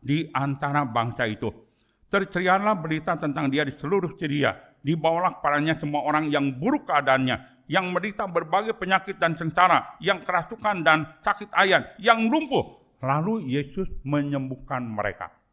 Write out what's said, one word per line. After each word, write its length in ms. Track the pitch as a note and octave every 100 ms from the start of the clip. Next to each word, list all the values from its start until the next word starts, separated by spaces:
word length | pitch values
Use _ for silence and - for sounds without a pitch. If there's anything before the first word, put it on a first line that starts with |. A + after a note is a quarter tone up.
di 320 | A#2+ D3 D#3+
antara 560 | C3 C#3 C#3 C#3+ C#3+ C#3
bangsa 400 | A2+ A#2 A2+ A#2
itu. 240 | G#2+ A2+ - _ _ _ _ _
Tercerialah 640 | G3+ G3 F3+ F3+ F#3+ G#3 G#3
berita 400 | D#3 D#3 - E3
tentang 320 | D#3 C#3+ C#3+
dia 140 | C3+ D3
di 100 | -
seluruh 400 | D3 G3 E3+ -
Syria. 400 | D#3+ D3 B2+ F#2+ - _
Dibawalah 560 | C3+ E3 D#3+ E3 F3+ -
kepadanya 400 | D3+ D3 D3+ D#3
semua 300 | D3+ D3 C#3+
orang 240 | D3+ D#3
yang 240 | D3 C#3 B2+
buruk 320 | F3 C#4+ -
keadaannya, 800 | D#3 C3+ C3 C3 A#2 - _ _
yang 240 | E3 F#3
menderita 320 | F3+ G3 G3
berbagai 540 | G3+ E3+ E3 F3+ A3 A3
penyakit 420 | F#3 F#3+ - G3
dan 160 | E3 E3
sengsara, 640 | E3 E3 F3+ D3+ - -
yang 240 | E3+ G3
kerasukan 560 | - F3+ D#3+ A3+ G#3+ G3
dan 380 | E3 D#3 D#3 -
sakit 320 | - G3+ G#3
ayan, 320 | - F#3+ E3+ A#2+ -
yang 300 | G3+ A3+ A3+
lumpuh. 480 | D4+ D#4 B3 - - _ _
Lalu 480 | B2+ C#3+ E3+ A3+ C#3+
Yesus 400 | C3 C#3 - F#3+ - C#3
menyembuhkan 760 | D3 C#3+ C#3+ C3 C3 - C3+ B2
mereka. 400 | G#2+ G#2 F#2 E2 _ _